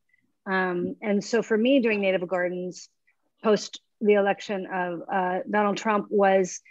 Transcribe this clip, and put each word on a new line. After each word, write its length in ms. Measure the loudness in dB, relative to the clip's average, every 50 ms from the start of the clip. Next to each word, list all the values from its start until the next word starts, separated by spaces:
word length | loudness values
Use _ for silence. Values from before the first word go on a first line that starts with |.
| _ _ _ _ _ _ _ _ -8
Um, 520 | -4 -2 -2 -2 -2 -2 -4 -4 -6 -8 -6
and 220 | -2 -2 -2 -2 0
so 180 | 0 -2 -2
for 160 | 0 0 0
me, 220 | 2 4 4 4 4
doing 180 | 2 2 0 0
Native 280 | 0 0 0 0 -2
Gardens 600 | -2 -2 -2 -2 -2 -4 -6 -8 -8 -10 -14 -18 -20 _ _ _ _ _ _ _ _ _ _
post 400 | 2 2 2 2 0 -4 -14 -18 _ _ _ 0
the 120 | 4 4 4
election 540 | 6 4 2 0 -2 -4 -8 -6 -6 -6 -6
of, 300 | -4 -4 -4 -4 -6 -8 -8 -4
uh, 280 | -4 -2 -2 -2 -2 -4 -4 -2
Donald 280 | 0 2 2 2 0
Trump 300 | -2 0 0 0 0 -2 0
was 500 | 2 2 4 4 4 4 2 0 -4 -12 _ -20